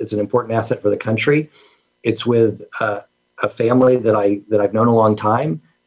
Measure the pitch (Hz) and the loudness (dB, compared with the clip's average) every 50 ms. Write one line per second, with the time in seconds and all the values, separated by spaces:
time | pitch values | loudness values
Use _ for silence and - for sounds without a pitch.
0 | 117 - 104 104 104 - 127 120 113 113 113 113 110 - 120 - - 104 101 - | -8 -6 -4 -4 -4 0 -2 -2 -2 0 -4 -2 -2 -2 -4 -2 -2 -2 -2 -2
1 | - 110 110 - - 147 147 156 156 - _ - - _ _ _ _ _ _ _ | -2 -4 -2 -2 0 0 0 0 -2 -4 _ -20 -20 _ _ _ _ _ _ _
2 | - 117 113 - - 117 117 117 113 107 92 - - - - - 113 107 101 101 | -4 -4 -4 -2 -2 0 2 2 2 2 0 -4 -12 -14 -10 -6 -4 -4 -4 -6
3 | - _ _ _ _ _ _ - 107 104 - - 117 117 123 127 127 127 127 123 | -10 _ _ _ _ _ _ -6 -6 -6 -4 -2 0 2 2 4 4 4 4 2
4 | 107 113 107 104 101 101 101 101 - - 107 104 101 98 107 110 117 120 117 110 | 2 0 0 2 2 0 0 -2 -4 -2 0 0 0 0 0 0 2 2 4 4
5 | 110 107 104 104 107 107 113 123 147 160 165 156 _ _ _ _ _ | 4 2 0 0 0 -2 0 0 -2 -4 -6 -6 _ _ _ _ _